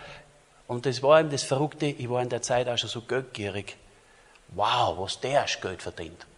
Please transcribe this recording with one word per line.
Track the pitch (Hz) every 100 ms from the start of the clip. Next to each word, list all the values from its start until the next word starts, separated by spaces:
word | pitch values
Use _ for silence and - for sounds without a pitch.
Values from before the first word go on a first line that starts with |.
| - - - - _ - -
und | 120 135
das | 120
war | 135 156
eben | 156
das | 139
Verrückte, | - 135 147 - 147
ich | 135 120
war | 123
in | 123
der | 117
Zeit | - 123 123
auch | 117
schon | 110
so | 120
geldgierig. | 110 127 127 - 101 98 - - - - - - - - -
Wow, | 85 107 123 110 85
was | 95 -
der | 127 139 107 -
Geld | 95 90
verdient. | 90 - 82 85 -